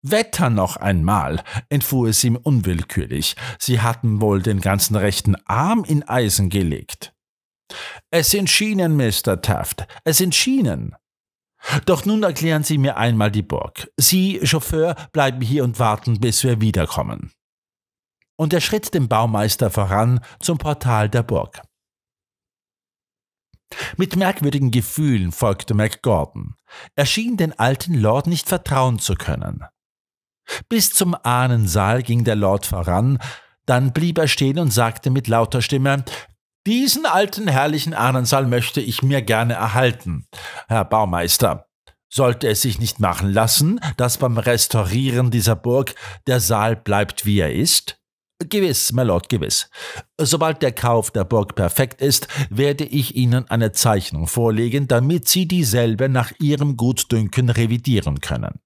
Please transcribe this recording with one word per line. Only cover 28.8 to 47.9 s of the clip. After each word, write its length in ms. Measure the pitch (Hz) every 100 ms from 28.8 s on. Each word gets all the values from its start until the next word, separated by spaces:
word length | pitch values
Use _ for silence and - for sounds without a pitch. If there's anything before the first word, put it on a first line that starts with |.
| 127 110
zu 160 | - 90
können. 480 | - 71 50 - - _ _ _ _ _ _ _ - - -
Bis 240 | 226 -
zum 240 | - 180 175
Ahnensaal 800 | 120 123 127 120 101 92 98 123
ging 200 | 120 117
der 120 | 117 104
Lord 300 | 98 98 -
voran, 520 | 95 87 90 123 135 - - _ _
dann 280 | - 123 135
blieb 260 | 123 170 165
er 100 | 156
stehen 300 | - 135 147
und 140 | 160
sagte 380 | 110 113 - 135
mit 160 | 131 117
lauter 340 | 113 110 127
Stimme: 440 | - 139 135 139 127 - - _ _ _ 196
"Diesen 400 | 233 277 277 320
alten, 420 | 311 202 202 208
herrlichen 460 | 131 147 151 160
Ahnensaal 520 | 156 120 131 123 139 131
möchte 340 | 120 - -
ich 220 | 107 -
mir 200 | 131 139
gerne 320 | 107 110 117
erhalten, 720 | 104 110 117 127 120 90 78 - - - - -
Herr 160 | 113
Baumeister. 840 | 95 110 104 87 87 - 104 71 _ _ _ _ _
Sollte 400 | 120 127 113 117
es 140 | 104
sich 160 | 135 98
nicht 220 | 113 -
machen 320 | 98 85 98
lassen, 480 | 98 113 - 151 233 147 -
dass 220 | 123 -
beim 200 | 127 117
Restaurieren 920 | 123 117 - 117 90 113 135 123 127
dieser 240 | 117 101 110
Burg 400 | 120 127 135 - - - -
der 100 | 127
Saal 380 | 98 110 110 110
bleibt, 500 | - 101 98 - 104
wie 140 | 101
er 120 | 78
ist?" 460 | 65 160 - -